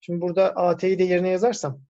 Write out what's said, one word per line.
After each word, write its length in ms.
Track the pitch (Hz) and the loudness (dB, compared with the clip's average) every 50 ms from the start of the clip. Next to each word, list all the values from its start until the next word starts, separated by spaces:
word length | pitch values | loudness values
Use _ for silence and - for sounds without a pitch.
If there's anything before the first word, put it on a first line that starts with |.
Şimdi 200 | _ - 175 175 | _ -8 -6 -4
burada 360 | 170 180 170 190 190 190 - | -4 -2 0 2 2 2 2
A 200 | - 180 175 170 | 0 0 0 0
T'yi 220 | 170 - 185 190 185 | 0 0 0 2 2
de 60 | 185 | 2
yerine 240 | 180 180 175 180 185 | 2 2 2 2 0
yazarsam 540 | 185 185 202 247 220 - - 147 135 139 - _ | 0 2 0 0 0 -2 -6 -8 -8 -8 -14 _